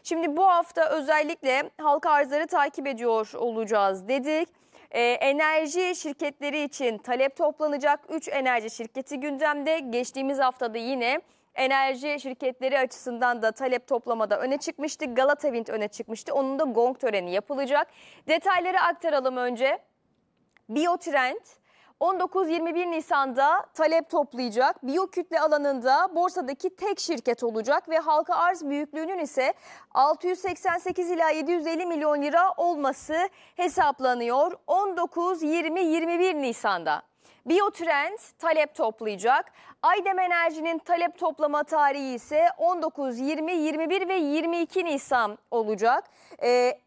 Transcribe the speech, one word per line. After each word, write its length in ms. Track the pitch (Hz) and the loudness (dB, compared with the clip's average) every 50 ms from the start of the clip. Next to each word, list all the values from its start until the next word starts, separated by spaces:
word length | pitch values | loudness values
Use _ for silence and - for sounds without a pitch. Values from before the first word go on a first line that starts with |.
| _ | _
Şimdi 340 | - 339 330 330 330 285 320 | -4 -4 -2 -2 -2 0 4
bu 100 | 381 381 | 4 6
hafta 420 | 349 339 339 - - 330 320 311 | 6 4 2 0 0 0 0 0
özellikle 800 | 294 320 277 277 311 302 302 294 339 - - 262 254 269 294 - - - | 0 -2 0 2 2 2 2 0 -4 -4 0 0 0 0 0 -4 -8 -2
halka 300 | 311 302 285 302 - 349 | 2 2 2 2 4 4
arzları 360 | 302 285 294 262 277 294 320 330 | 4 4 4 2 0 -2 -2 0
takip 400 | 359 330 285 285 - - 269 277 | 2 2 2 2 0 -6 -6 -6
ediyor 440 | 269 220 240 240 226 220 220 214 - | -4 -2 0 2 2 2 0 -2 -4
olacağız 720 | - - 240 226 220 226 202 220 208 202 196 190 190 185 202 | -4 -4 -4 -2 -4 -2 0 2 4 4 2 2 -2 -2 -2
dedik. 420 | 262 277 254 294 311 311 339 - _ _ _ _ _ - - _ | -2 0 0 0 0 0 0 -2 _ _ _ _ _ -20 -20 _
Ee, 100 | - 233 | -2 0
enerji 920 | 240 240 240 - - 269 277 294 311 311 311 311 320 294 294 349 370 359 359 | 2 2 2 2 2 2 2 2 2 2 2 2 0 0 -2 -2 0 0 -2
şirketleri 680 | - - 320 277 - 311 285 - _ 277 285 277 302 294 | -4 -6 -8 -8 -4 -6 -6 -6 _ -8 -4 -4 -4 -4
için 340 | 277 - - 277 240 220 202 | -4 -6 -2 -2 -2 -2 -4
talep 380 | - 247 254 254 262 277 269 | -4 -4 -4 -2 -2 -4 -2
toplanacak. 640 | - 339 302 294 - 302 302 285 285 262 294 285 294 - - | 0 0 0 0 0 -2 -2 -2 0 0 0 0 0 -2 -8
Üç 180 | 311 320 - - | -8 -8 -6 -4
enerji 420 | 269 277 269 254 247 240 214 220 | -4 0 0 2 0 0 -2 -4
şirketi 500 | - - 233 226 - 262 262 - 294 269 | -10 -10 -12 -10 -10 -10 -10 -8 -10 -8
gündemde. 600 | 262 302 277 262 302 302 294 294 277 302 320 330 | -6 -6 -4 0 0 0 0 0 0 0 -2 -2
Geçtiğimiz 600 | 285 254 226 240 247 - - 262 269 269 285 262 | -2 -4 -4 -4 -4 -4 -6 -4 -4 -2 0 2
haftada 380 | 277 254 254 - 262 233 220 233 | 0 0 0 -2 -6 -4 -4 -6
yine 440 | 226 240 277 254 233 240 269 320 - _ _ _ _ _ _ | -4 -4 -4 -2 0 0 -2 -2 -4 _ _ _ _ _ _
enerji 640 | - 262 262 269 269 269 269 269 247 262 302 294 294 | -2 0 2 2 2 2 0 -2 -4 -4 -6 -6 -4
şirketleri 600 | - 269 294 - 294 254 254 254 254 262 269 277 | -6 -8 -8 -4 -4 -4 -4 -2 -2 0 0 2
açısından 600 | 262 254 - - - 254 240 226 247 247 240 226 | 0 0 -4 -8 -10 -8 -4 -2 0 0 0 0
da 100 | 214 220 | 0 -2
talep 360 | 220 - 269 262 247 240 247 - | -2 -2 -2 -2 -2 -2 -2 -2
toplamada 520 | 277 233 - - 233 226 214 202 208 - | -2 -2 -2 -2 -2 -2 0 0 0 -2
öne 180 | - 254 269 294 | 0 -2 -2 -2
çıkmıştı. 580 | - - - - 277 311 - - 311 262 240 | -2 -6 -8 -6 -6 -8 -6 -6 -8 -4 0
Galata 320 | 233 262 277 294 294 - 294 | 2 4 4 2 2 0 -2
Wind 200 | 240 233 226 - | -2 -2 -4 -4
öne 200 | - 220 208 208 | -4 -4 -4 -6
çıkmıştı. 460 | - - 226 - 220 226 - - - | -6 -10 -10 -10 -10 -10 -8 -4 -2
Onun 260 | 277 269 262 269 277 | 0 0 0 0 -2
da 40 | 311 | -2
gong 360 | 269 226 220 233 247 262 247 | 0 2 2 2 2 0 -2
töreni 320 | - - 208 196 175 175 | -2 -2 0 -2 -2 -2
yapılacak. 560 | 175 196 208 - 285 262 277 247 277 294 320 - _ - - - - - _ - | -4 -4 -4 -4 -4 -4 -2 0 0 0 0 -2 _ -18 -20 -20 -20 -20 _ 0
Detayları 540 | 311 339 330 381 381 359 339 359 370 370 | 0 0 2 2 2 2 0 0 0 2
aktaralım 560 | 339 339 339 339 - 339 302 277 254 262 254 254 | 2 2 0 0 -2 0 0 2 0 0 -2 -2
önce. 420 | 247 247 247 220 254 262 311 - - _ _ _ _ _ _ _ _ _ _ _ _ _ _ _ _ - | -4 -4 -2 0 2 2 2 0 -4 _ _ _ _ _ _ _ _ _ _ _ _ _ _ _ _ -6
Biotrend 760 | 214 294 320 349 349 349 - 339 285 277 254 254 302 453 - - - _ _ _ _ _ _ _ _ _ | -2 0 2 2 0 0 -2 -2 0 2 2 0 -2 -6 -12 -16 -20 _ _ _ _ _ _ _ _ _
on 200 | - 349 381 359 | 0 0 2 0
dokuz 300 | 359 359 - 370 381 311 | 0 0 0 0 0 0
yirmi 260 | 320 339 330 339 311 | 0 -2 -2 -2 -2
bir 100 | 339 359 | -2 -2
Nisan'da 800 | 349 339 320 311 - 339 285 262 269 247 247 277 294 330 370 - - _ | -2 -2 -4 -2 0 0 0 0 0 2 2 4 4 4 2 0 -4 _
talep 360 | - 311 311 320 330 320 - | 0 2 4 4 2 0 2
toplayacak. 800 | - 330 285 - - 240 254 240 208 233 254 294 370 - - 247 | 0 0 0 0 -2 -4 -4 -2 2 2 2 2 2 -2 -4 -2
Biyokütle 520 | 269 349 381 370 - 370 339 - 330 320 | 0 0 0 0 -2 -6 -6 -2 0 2
alanında 760 | 294 311 302 294 285 285 277 262 226 262 269 302 349 381 349 | 2 4 2 2 2 0 -2 0 2 4 4 4 4 2 2
borsadaki 600 | 320 349 359 359 370 294 247 277 - - 370 370 | 0 0 0 0 -2 -4 -4 -6 -4 -6 -6 -6
tek 240 | - 359 415 392 - | -4 -4 -4 -4 -4
şirket 440 | - - 339 247 - 254 233 233 247 | -4 -4 -4 -2 0 -2 -2 0 -2
olacak 460 | 233 220 226 214 233 285 339 - - | -4 -4 -4 0 2 0 0 0 0
ve 80 | 320 311 | -2 -2
halka 380 | 320 311 311 302 330 339 349 | 2 2 2 2 2 2 0
arz 340 | 320 330 349 381 330 311 285 | 2 2 2 2 0 -4 -4
büyüklüğünün 500 | 277 285 302 294 - 302 320 330 381 359 | -4 -4 -4 -6 -6 -6 -6 -4 -4 -4
ise 340 | 311 262 - 277 247 285 392 - - - - - - _ _ | -4 -4 -2 0 0 0 0 -4 -8 -20 -20 -20 -20 _ _
altı 340 | - 262 294 311 302 - 359 | 2 4 4 2 0 0 -4
yüz 120 | 370 359 | -4 -2
seksen 380 | - 392 349 - - 381 339 349 | -4 -6 -6 -4 -2 -2 -2 -2
sekiz 340 | - 370 - - 359 339 | -2 -4 -4 -4 -2 -2
ila 180 | 359 330 330 311 | 0 0 2 2
yedi 220 | 311 311 302 294 | 2 0 0 0
yüz 160 | 359 349 302 330 | -2 -2 0 -2
elli 180 | 330 311 370 | -4 -2 -2
milyon 360 | 349 339 294 302 302 294 294 | -2 -2 0 0 0 0 2
lira 300 | 285 294 294 339 359 381 359 - | 0 2 4 4 4 4 2 0
olması 580 | 339 349 349 294 285 269 294 - - - 311 320 359 392 - - - - _ | 0 0 0 0 -2 -2 -4 -4 -6 -4 -2 -2 -2 -2 -4 -10 -20 -20 _
hesaplanıyor. 960 | - 330 359 277 370 339 294 277 - 262 262 247 240 233 233 240 269 294 349 349 - _ - | -2 -2 -2 2 2 2 2 2 0 0 0 0 0 0 0 2 2 2 0 -2 -8 _ 0
On 300 | 294 370 403 403 359 339 | 0 0 2 0 -2 -2
dokuz, 460 | 339 - - 330 339 359 381 330 320 | -4 -4 -2 -2 -2 -2 -2 -2 -2
yirmi, 380 | 294 311 339 320 320 311 370 | -2 0 0 0 -2 0 0
yirmi 380 | 370 320 311 330 320 330 349 339 | 0 2 2 0 0 0 0 2
bir 160 | 359 381 349 | 2 2 0
Nisan'da. 680 | 302 277 247 226 - - 214 196 175 165 160 147 - - _ _ _ _ - - _ _ | 0 -2 -4 -4 -2 -2 -2 -2 0 0 -2 -2 -2 -4 _ _ _ _ -20 -20 _ _
Biotrend 720 | 240 320 381 403 403 - - 339 330 302 285 285 339 415 453 - - - _ | 0 2 2 2 2 -2 -4 -2 0 0 0 0 -2 -6 -10 -14 -18 -16 _
talep 360 | - 330 311 311 302 294 294 | 0 0 2 2 2 0 0
toplayacak. 720 | - 247 226 220 - 226 220 208 185 196 226 262 302 - - _ - - - - _ - | -2 -2 -2 -2 -4 -6 -6 -6 -2 2 2 2 2 2 -2 _ -20 -20 -20 -16 _ 2
Aydem 360 | 311 359 415 349 392 392 359 | 2 4 4 2 0 0 0
Enerji'nin 580 | 370 359 349 339 339 330 311 320 302 339 339 320 | 0 2 2 2 2 0 -2 -2 -4 -2 -4 -4
talep 400 | - - 349 339 349 339 339 - | -2 -2 0 0 0 -2 -2 -2
toplama 460 | 349 320 302 - 302 294 294 294 302 | -4 -4 -2 0 -2 0 0 0 -2
tarihi 500 | 294 320 311 294 285 277 285 277 269 254 | 0 0 2 2 2 2 0 -4 -6 -6
ise 340 | 233 - - 294 302 330 349 - - | -8 -8 -2 2 4 4 4 2 2
on 240 | 311 339 359 349 | 0 0 0 0
dokuz, 380 | 320 311 - - 277 262 240 226 | -2 -4 -4 -4 -4 -4 -4 -4
yirmi, 320 | 262 277 311 320 311 330 | -2 -2 -2 -2 -2 -2
yirmi 380 | 370 339 302 311 302 302 320 311 | -2 0 0 0 0 -2 -2 0
bir 180 | 359 392 370 339 | 0 0 0 0
ve 80 | 381 | 0
yirmi 460 | 381 320 285 285 311 320 330 339 339 | 0 0 0 0 0 0 -2 -2 -2
iki 240 | 339 - - 370 370 | -2 -2 -2 -2 -2
Nisan 520 | 339 294 277 - - 277 247 226 208 208 - _ _ | -2 -2 -4 -2 0 0 2 2 0 -2 -8 _ _
olacak. 520 | - 233 226 214 214 190 208 226 254 320 - - _ _ _ - - - - | -2 -2 0 0 -2 0 2 2 2 2 -2 -6 _ _ _ -20 -10 -2 0
Ee, 300 | 240 247 247 247 247 - - _ | 2 4 4 4 2 0 -2 _